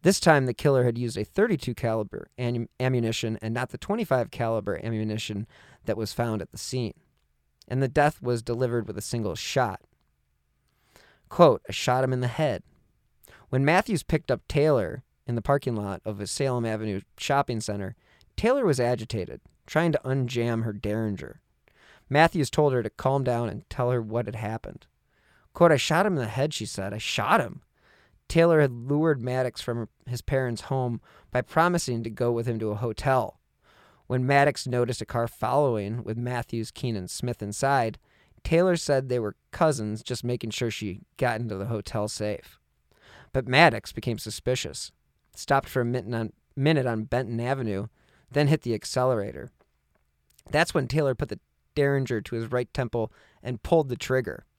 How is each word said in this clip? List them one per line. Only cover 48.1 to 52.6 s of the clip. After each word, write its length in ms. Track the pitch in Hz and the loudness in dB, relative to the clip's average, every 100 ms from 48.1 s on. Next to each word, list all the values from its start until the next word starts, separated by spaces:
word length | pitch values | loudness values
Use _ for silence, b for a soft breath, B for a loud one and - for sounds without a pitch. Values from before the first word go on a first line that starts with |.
| b b | b b
then 180 | - 147 | 2 4
hit 140 | 156 | 2
the 120 | 123 | 0
accelerator. 760 | 113 - - 127 120 101 - - _ _ _ _ _ _ _ _ _ - | -4 -2 -2 0 0 -2 -8 -14 _ _ _ _ _ _ _ _ _ -4
That's 220 | 147 170 | 0 2
when 160 | 170 135 | 0 0
Taylor 260 | 151 143 | 2 2
put 140 | 123 - | 0 -4
the 120 | - _ _ _ | -8 _ _ _
Derringer 480 | - 143 139 131 117 | 0 2 2 0 -4
to 140 | - 117 | -4 -6
his 140 | 113 | -2
right 220 | 123 | -2